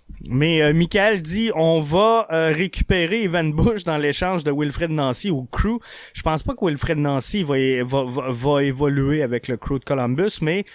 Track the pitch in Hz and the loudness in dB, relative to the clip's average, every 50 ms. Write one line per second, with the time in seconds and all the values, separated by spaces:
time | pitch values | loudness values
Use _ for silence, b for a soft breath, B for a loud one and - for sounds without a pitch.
0 | B B - - - - 117 131 147 165 170 156 151 147 151 165 175 170 - 202 | B B -18 -16 -8 -4 0 2 2 2 4 4 4 4 4 4 2 2 2 2
1 | 196 220 220 190 156 156 175 208 226 226 202 160 160 165 165 160 151 143 156 185 | 4 4 2 2 -2 -4 -4 -2 -2 -2 0 2 2 4 4 2 2 2 2 4
2 | 214 226 226 226 214 - 160 160 160 160 151 156 190 175 - - - - 196 180 | 4 4 4 2 2 0 0 0 2 2 2 0 -2 -4 -2 -2 0 2 2 2
3 | 170 165 202 233 220 180 165 175 160 156 151 156 175 233 226 202 - 170 156 151 | 2 0 0 0 0 0 0 0 0 0 2 2 2 2 2 0 -2 -2 -2 0
4 | 147 147 139 - 180 180 190 175 143 147 143 143 151 147 139 - 170 160 156 151 | 0 0 0 0 -2 -2 -2 -2 -2 -2 -2 0 -2 -2 -2 -4 -2 -2 0 0
5 | 139 131 120 - - 202 165 135 127 - - - - 208 233 233 B B B B | 0 0 -2 -2 -2 -2 -2 -2 -4 -6 -4 -2 0 0 0 -2 B B B B
6 | B B B - - 160 156 147 - - 262 - 214 170 147 139 - - 165 147 | B B B -6 -2 -2 -2 -2 -2 -4 -4 -2 0 -2 0 -2 -2 -2 0 0
7 | 147 143 139 135 - - - 208 175 143 139 135 131 131 131 123 123 127 135 139 | 0 0 0 -2 -2 -2 -4 -4 -2 0 0 2 2 2 2 0 0 0 0 -2
8 | 131 127 123 143 127 131 123 117 123 143 143 143 143 139 131 127 147 143 139 139 | -2 -2 -4 -6 -4 -4 -6 -2 0 0 2 2 2 0 0 0 0 0 2 2
9 | 135 139 147 156 143 120 120 117 - - 123 110 - - 143 135 - - 147 135 | 2 2 2 0 0 0 -2 -4 -4 -4 -6 -6 -4 -4 -4 -4 -2 -2 -2 -2
10 | 123 120 127 143 190 214 - - 160 151 170 196 196 B B | 0 -2 0 0 0 -2 -2 -2 -2 -2 -2 -2 -4 B B